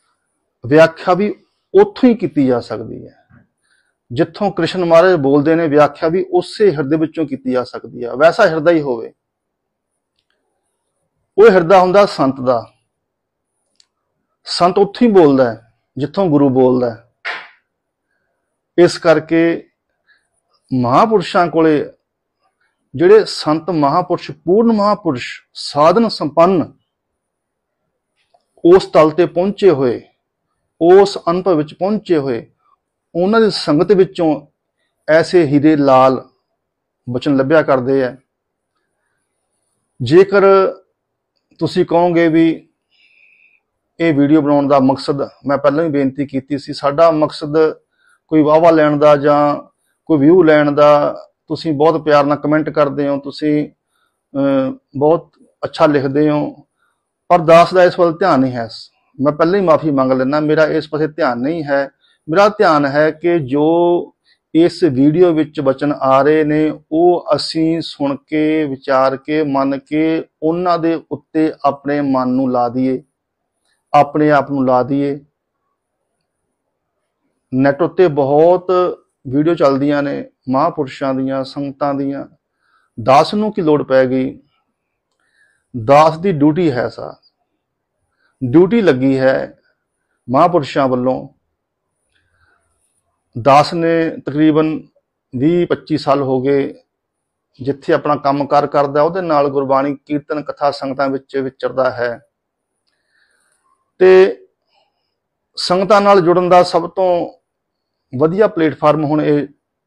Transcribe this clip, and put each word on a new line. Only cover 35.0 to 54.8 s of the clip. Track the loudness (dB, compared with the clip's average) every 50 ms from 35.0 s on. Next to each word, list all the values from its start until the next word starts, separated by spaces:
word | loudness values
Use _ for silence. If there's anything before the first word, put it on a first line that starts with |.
| -4 0
ਐਸੇ | 0 0 0 2 2 0 2
ਹੀਰੇ | 2 0 2 2 2 2
ਲਾਲ | 2 2 4 4 4 4 4 2 -2 -8 _ _ _ _ _ _ _ _ _ _ _ _ _ _ _ -12 -8
ਬਚਨ | -8 -6 -2 -2 0
ਲੱਭਿਆ | 0 0 2 2 2
ਕਰਦੇ | 2 2 -2 -2 0 -2 -2 -2 -2
ਆ। | -4 -8 -12 _ _ _ _ _ _ _ _ _ _ _ _ _ _ _ _ _ _ _ _ _ _ _ _ _ _ _ _ _ _ _ _ _ _ _ -10
ਜੇਕਰ | -4 2 4 4 4 4 2 2 4 4 4 4 2 0 -4 -8 _ _ _ _ _ _ _ _ _ _ _ _ _ _ _ -8
ਤੁਸੀਂ | -8 -4 -2 -2 -2
ਕਹੋਗੇ | 0 0 0 0 0 0 2 0 2
ਵੀ | 2 2 2 0 -2 -4 -12 _ _ _ _ _ _ _ _ _ _ _ _ _ _ _ _ _ _ _ _ _ _ _ _ _ _ -4
ਇਹ | -2 0 2
ਵੀਡੀਓ | 2 2 4 2 2
ਬਣਾਉਣ | 2 2 0 0 2 2
ਦਾ | 2 2
ਮਕਸਦ, | 2 2 0 -2 -4 -6 -4 -6 -6 -10 _ _ -6
ਮੈਂ | -4 -4 0
ਪਹਿਲਾਂ | 0 0 0 0 -2
ਵੀ | -2
ਬੇਨਤੀ | -2 -2 -2 -2 -4 -6 -10
ਕੀਤੀ | -8 -8 -10 -8 -8 -10 -10
ਸੀ, | -10 -12
ਸਾਡਾ | -12 -6 -6 -4 0 2 2 2
ਮਕਸਦ | 2 0 -4 -4 -6 -10 -10 -4 0 0 0 0 -2 _ _ _ _ _ _ _ _ _ _ -2
ਕੋਈ | 0 2
ਵਾਹਵਾ | 2 4 2 4 4 4
ਲੈਣ | 4 4 2 2 2
ਦਾ | 2 4 4 4
ਜਾਂ | 4 2 0 2 2 2 0 -2 -4 -10 _ _ _ _ _ _ _ _
ਕੋਈ | -2 0 2
ਵਿਊ | 4 4 4 6
ਲੈਣ | 6 4 4 4 2 0
ਦਾ, | 2 4 4 4 4 4 2 -2 -6 -8 -18 _ _ _ _ -12
ਤੁਸੀਂ | -12 -8 -6 -6
ਬਹੁਤ | -2 0 0 0 0 0 0
ਪਿਆਰ | 2 2 2 2
ਨਾਲ | 2 -2 -2
ਕਮੈਂਟ | -2 -2 -2 -2 -2 -4
ਕਰਦੇ | -2 -2 -2 -2 -2 -6 -4 -4
ਹੋ, | -4 -6
ਤੁਸੀਂ, | -8 -12 -10 -6 -4 -2 -2 -2 -4 -6 _ _ _ _ _ _ _ _ _ _ _ _ -6
ਅਹ, | -4 -2 -2 -2 -2 -2 -4 -8 -12